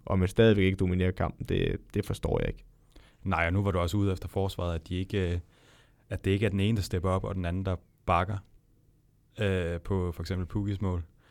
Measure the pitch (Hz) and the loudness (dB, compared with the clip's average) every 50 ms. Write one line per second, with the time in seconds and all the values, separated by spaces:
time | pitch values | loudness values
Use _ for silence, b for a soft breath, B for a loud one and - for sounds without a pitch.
0 | - - 98 95 90 90 - - 113 113 107 101 92 95 92 - 98 90 90 92 | -4 0 2 2 2 2 4 6 6 8 8 6 4 4 4 2 0 2 2 2
1 | 90 92 90 - 90 82 - - - - 90 92 87 - - - - - - 107 | 2 0 0 0 -4 -4 -4 -8 -4 -2 0 0 2 0 -2 -4 -8 -4 -4 -4
2 | - - - - - - - 50 50 50 - - - - _ _ b b b b | -2 -2 -6 -4 -2 0 0 0 0 -2 -4 -6 -14 -20 _ _ b b b b
3 | b b b b b 95 87 82 85 85 90 101 101 101 92 90 87 85 101 104 | b b b b b -2 0 2 2 2 2 2 2 2 2 2 0 0 0 0
4 | 101 98 92 87 - - - 101 95 92 - - 87 87 85 82 - - 92 90 | 0 0 0 -2 -6 -6 -4 -4 -4 -4 -4 -4 -4 -4 -4 -4 -6 -6 -4 -4
5 | 95 - - 101 92 85 87 85 - b b b b b b b b b b b | -4 -2 -2 -2 0 0 -2 -4 -6 b b b b b b b b b b b
6 | b _ 101 - - 95 98 98 110 101 92 98 98 107 117 104 92 - - 90 | b _ -10 -4 0 0 2 2 2 0 2 2 2 2 0 0 -2 -2 -4 -2
7 | 85 95 92 95 - - 95 92 90 85 87 95 95 98 92 - - _ _ _ | 0 0 0 0 -2 -4 -6 -4 -4 -4 -4 -2 -2 -4 -4 -4 -6 _ _ _
8 | _ - 90 85 92 95 107 95 - - - - _ _ _ _ _ _ _ _ | _ 0 2 2 2 0 -4 -8 -8 -14 -20 -20 _ _ _ _ _ _ _ _
9 | _ _ _ _ _ _ _ - 107 98 95 92 87 85 85 82 - - 101 95 | _ _ _ _ _ _ _ -2 -2 0 0 0 0 -2 -4 -6 -4 -2 -2 0
10 | 90 87 82 - 87 - 95 90 92 - - 107 101 104 101 90 101 95 90 87 | 0 -2 -4 -6 -6 -6 -4 -4 -4 -4 -4 -4 -2 -2 -4 -2 -2 -2 -2 -2
11 | 82 - _ b b b | -4 -8 _ b b b